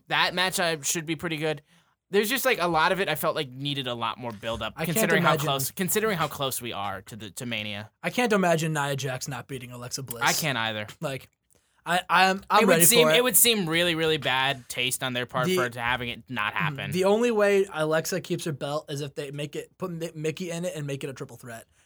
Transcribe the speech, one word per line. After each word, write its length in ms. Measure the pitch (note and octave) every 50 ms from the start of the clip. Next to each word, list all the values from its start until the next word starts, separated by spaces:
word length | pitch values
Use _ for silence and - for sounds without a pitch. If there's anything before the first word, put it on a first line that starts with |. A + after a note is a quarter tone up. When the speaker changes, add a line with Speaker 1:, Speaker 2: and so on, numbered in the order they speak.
| _ -
Speaker 1:
that 260 | D3+ D3 F3 F3+ E3+
match, 260 | F3+ F3+ F#3 F3 G3
uh, 200 | F3+ E3 E3 D3+
should 240 | C#3 - - F3 D#3
be 100 | D#3+ E3 D#3
pretty 200 | F3+ E3+ D#3+ D3
good. 240 | D#3 D#3 D3+ C#3+ - _ _ _ _ _ _ _ _ _
There's 180 | F3+ G3+ A3+ G#3
just, 160 | C4+ C4 -
like, 140 | C4 A3+ -
a 60 | E3+ F3
lot 240 | E3+ D#3 D#3+ F3
of 80 | F#3+ F3
it 100 | F#3+ C#3+
I 60 | D3+
felt 200 | - - D#3+ -
like 140 | D#3 D#3 B2+
needed 380 | B2+ C3+ C#3 C#3+ C#3 C#3 C3 B2+
a 60 | A#2+
lot 240 | A#2 A#2 A2+ - -
more 120 | B2+ A#2
build-up, 420 | A2 G2 - A2+ A2+ A2 A2 A2 -
Speaker 2:
I 100 | - E3
can't 100 | E3+ D#3+
Speaker 1:
considering 280 | - - - E3+ - F3
how 60 | D#3
Speaker 2:
imagine 160 | D#3 D3+ D3 D3+
Speaker 1:
close, 240 | C#3 C3+ C3+ -
considering 460 | - - F#3+ E3+ - G#3+ G#3 A3 G3 D#3+
how 100 | D#3+ D3+
close 340 | - - C#3 C3 A#2+ -
we 100 | A#2+ A#2 E2+
are 280 | F#2+ G2+ G2+ F#2+ F#2+ G2
to 120 | - B2
the, 160 | G#2+ A2 G2+
to 140 | E2+ - - A#2+
Mania. 420 | A#2 G#2+ G#2+ G#2+ G#2 G2+ G#2+ - _ _ -
Speaker 2:
I 60 | F3
can't 200 | - - B3 A3+ G#3+
imagine 400 | G3 F#3 F3 E3+ D#3 D#3+ D#3+ D#3
Nia 220 | D3 C#3+ C#3+ C#3
Jax 320 | C3 C3 C#3 B2+ B2+ - D3
not 200 | C3+ A#2+ A#2+ -
beating 240 | C#3 B2 A#2+ A#2+
Alexa 320 | B2 B2 A#2+ B2+ - - C3+
Bliss. 180 | A#2 B2 A2+ C3+
Speaker 1:
I 100 | D#3 F3+
can't 240 | - E3 D3 C3 A#2
either. 280 | A2+ A2+ A2 G#2+ G#2 G2+ - -
Speaker 2:
Like, 260 | D#3+ C#3+ C3+ C3 - - _ _ _ _ _ _ _ _ _ _ -
I, 160 | D#3 F3 F3+ - -
I'm, 340 | E3 F3+ F#3+ F#3+ F#3+ G3 - -
I'm 140 | F#3 G#3+ A3+
Speaker 1:
It 20 | G3
would 40 |
Speaker 2:
ready 140 | E3+ E3 E3+
Speaker 1:
seem, 220 | - - A#3 A#3 -
Speaker 2:
for 60 | -
it. 40 | A#3+
Speaker 1:
it 60 | B3
would 120 | B3+ F#3+
seem 320 | - - A#3+ A3+ G#3+ F3+ D#3
really, 260 | D#3+ E3+ F3 F3 E3
really 220 | D#3+ E3 D#3 D#3 D3+
bad 500 | B2+ C3+ B2+ C3 C3 C3+ C#3 B2+ A#2+ -
taste 340 | - C3 B2 B2+ B2+ - C3+
on 100 | C3 B2
their 120 | B2 B2+
part 220 | - - C3 B2+ D3
Speaker 2:
The 80 | F#3
Speaker 1:
for 100 | F3+ B2+
it 80 | A#2+ A#2
to 60 | A#2+
having 280 | A#2 A#2+ B2+ B2 B2 A#2+
it 140 | A#2 - - -
not 240 | B2+ A2 G#2 G#2+ G#2+
happen. 380 | G#2 G2 G2+ - - G2 G2
Speaker 2:
The 120 | D#3+ F#3 F3+
only 240 | G3 G#3 A3+ A#3+ A#3+
way 340 | A3+ G#3 G#3 G3+ G3+ G3 G3 G3 -
Alexa 480 | D#3 D#3 D#3 D#3 D#3+ D#3+ - G3 F3
keeps 240 | E3+ - F3 D#3+ -
her 80 | E3+ C#3+
belt 320 | C3 D#3 C#3+ C#3+ D#3 - -
is 120 | D3 C#3
if 140 | D3 C#3 -
they 160 | D#3+ D3 C#3
make 240 | C#3+ D3 D3 D3 -
it, 140 | D#3+ C3+ - _ -
put 140 | F#3 F#3
Mi-, 200 | E3+ D#3+ E3 E3+ -
Mickey 340 | D#3 D3+ D#3+ D3+ - F#3 E3+
in 160 | E3 E3+ F3
it 80 | F3+ C#3+
and 120 | D#3 C#3+ C#3
make 160 | C#3 C3 D3+
it 60 | C#3
a 40 | B2+
triple 220 | - C#3+ B2+ B2 A#2+
threat. 280 | - B2 A2+ A2 - _ _ _ _